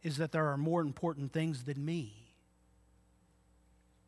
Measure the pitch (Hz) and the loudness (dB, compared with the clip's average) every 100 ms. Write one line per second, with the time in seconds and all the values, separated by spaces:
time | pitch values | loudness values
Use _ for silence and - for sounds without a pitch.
0 | 165 139 160 160 151 139 156 175 151 131 | -4 0 0 2 2 4 4 4 2 0
1 | 170 143 135 160 160 135 127 139 151 170 | -2 -2 -2 0 0 -2 -4 -4 -2 -4
2 | 107 107 117 _ _ _ _ _ _ _ | -6 -12 -20 _ _ _ _ _ _ _
3 | _ _ _ _ _ _ _ - _ _ | _ _ _ _ _ _ _ -20 _ _